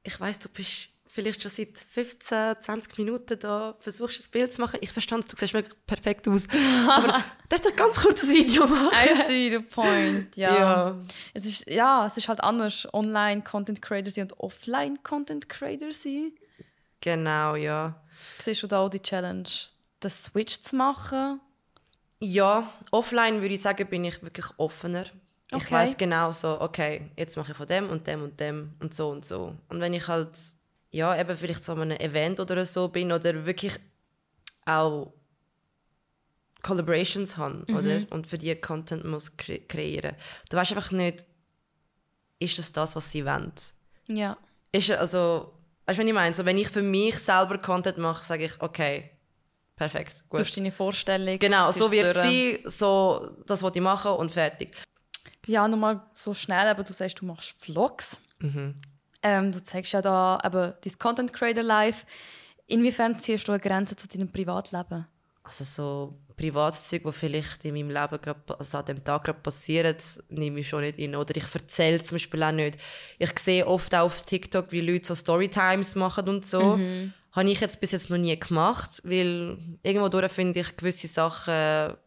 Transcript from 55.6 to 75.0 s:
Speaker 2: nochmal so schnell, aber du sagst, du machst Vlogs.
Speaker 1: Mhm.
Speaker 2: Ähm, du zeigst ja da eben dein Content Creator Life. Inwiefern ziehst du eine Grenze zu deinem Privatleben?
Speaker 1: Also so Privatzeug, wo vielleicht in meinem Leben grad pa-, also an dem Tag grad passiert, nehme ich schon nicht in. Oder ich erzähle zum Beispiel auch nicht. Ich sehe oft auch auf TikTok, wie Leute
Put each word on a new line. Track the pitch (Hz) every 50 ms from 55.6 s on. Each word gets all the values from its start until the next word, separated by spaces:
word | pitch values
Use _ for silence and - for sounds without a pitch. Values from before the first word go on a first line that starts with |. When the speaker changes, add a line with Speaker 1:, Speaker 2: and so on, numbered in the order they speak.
| 208
Speaker 2:
nochmal | 220 220 220 214 214 220 196 - _ _
so | - - 208 202
schnell, | - - - 190 180 202
aber | 214 208 196 196
du | - 190
sagst, | - 185 185 - -
du | 190
machst | 180 165 - - - - -
Vlogs. | - - 156 165 233 233 - - - - - - _ _ _ _
Speaker 1:
Mhm. | - 147 139 143 139 139 139 139 - - _ _ _ _ _ _ -
Speaker 2:
Ähm, | 208 202 190 190 196
du | 180 180 -
zeigst | - - 185 185 - -
ja | 196
da | 190 196 185 185 185 185 185 - -
eben | 190 180 185 175 175 - - -
dein | 196 - _
Content | - 233 233 247 247 240 -
Creator | - 247 233 226 233 233
Life. | 226 214 214 214 220 226 - - - - - - - - - - - _ _ _
Inwiefern | - - 226 240 254 240 - 226 233 233
ziehst | 233 - - 220 208 -
du | - 202
eine | 196
Grenze | - 196 190 190 202 196 202
zu | - -
deinem | - - 190 190 180
Privatleben? | - 190 185 175 180 185 196 - - 175 175 - 175 165 165 _ _ _ _ _ _ _ _
Speaker 1:
Also | - - - 139
so | 139 - - 147 143 139 143 139 143 147 - _ _ -
Privatzeug, | - 156 160 143 147 151 156 156 - - - 170 170 -
wo | 160
vielleicht | 147 - - 151 143 156 147 - - - -
in | 156 143
meinem | 147 147 147
Leben | 143 143 147 147 151 147
grad | - 151 147 147 _
pa-, | - -
also | - 147 139 -
an | 143 143
dem | - 139 139 -
Tag | 147 143 151 -
grad | - 151 -
passiert, | - 147 - - - - 156 165 160 165 160 160 - - - - - _
nehme | 151 151 151 147 143 147
ich | 143 139
schon | - 151
nicht | 147 147 147 147
in. | 151 143 143
Oder | 143 147 151 151
ich | 156 143 - -
erzähle | - - - - - 165 160 165 170 165
zum | - 170
Beispiel | 165 - - - 160 160
auch | 156
nicht. | 160 156 151 147 147 147 - - - - - - -
Ich | _ 175 - - -
sehe | - 190 185 180 -
oft | - 185 180 - - -
auch | 175 170
auf | 175 170 -
TikTok, | - - 190 180 185 - - 185 175 -
wie | 175 175
Leute | 170 170 180 180